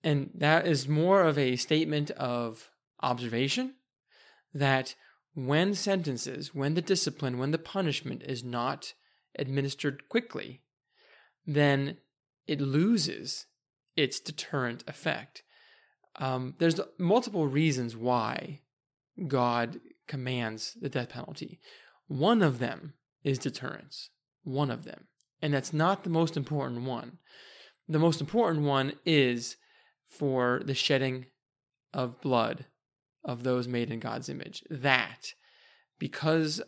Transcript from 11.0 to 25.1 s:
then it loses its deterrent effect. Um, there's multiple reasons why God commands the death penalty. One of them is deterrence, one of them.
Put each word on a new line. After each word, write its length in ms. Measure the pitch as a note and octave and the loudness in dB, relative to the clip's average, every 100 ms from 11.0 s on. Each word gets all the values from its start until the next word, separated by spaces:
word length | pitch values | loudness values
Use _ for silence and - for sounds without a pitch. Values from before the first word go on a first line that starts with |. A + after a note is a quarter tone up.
| _ - _ _ - | _ -20 _ _ -4
then 540 | D3 D3 C#3 C#3 E3+ _ _ _ _ - | 4 4 4 0 -8 _ _ _ _ -6
it 120 | D3 | -2
loses 840 | C#3 C#3 F#3+ A#3 D3 - B2+ - - _ _ _ _ - | 0 4 4 4 2 -4 -8 -10 -12 _ _ _ _ -2
its 240 | C#3 - | 0 -2
deterrent 640 | - D3+ - C#3+ B2 A#2 - | -8 -10 -6 -2 -2 -4 -10
effect. 560 | - E3+ - A2 - - _ _ _ _ _ _ - | -6 -4 -4 -6 -18 -20 _ _ _ _ _ _ -6
Um, 400 | C3 B2+ B2+ C#3+ | -4 -2 -4 0
there's 220 | E3 E3 - - | 2 2 -2 -2
multiple 500 | F3 A3 A#3+ G3+ D3+ | 2 4 2 0 0
reasons 480 | C3+ D#3+ B2+ A#2+ A2+ | 4 2 2 -2 -4
why 680 | A#2+ B2 A2 - - C#3+ _ _ _ _ _ - E3+ | 0 2 0 -4 -8 -14 _ _ _ _ _ -10 -2
God 520 | C3 B2 A#2+ A#2 - - - - | 0 2 0 -2 -6 -18 -20 -12
commands 680 | C#3 B2+ B2 A2+ A2 - A#3 | -8 -4 -2 -4 -6 -10 -8
the 80 | E3+ | -6
death 200 | C3 A#2+ | -4 -6
penalty. 520 | B2 B2+ - - - - - - _ - | -8 -14 -12 -14 -14 -20 -20 -20 _ -8
One 340 | C3 E3+ A#3 | 0 4 6
of 180 | E3+ B2 | 4 2
them 360 | A#2+ - D#3 - _ _ | -2 -6 -12 -18 _ _
is 160 | - C3 | -2 -2
deterrence, 680 | C#3+ - - - - - - _ _ _ | -2 -6 -8 -10 -14 -16 -16 _ _ _
one 280 | - C3 C#3+ | -6 -2 -2
of 140 | A#2 | -2
them. 240 | - - _ | -8 -16 _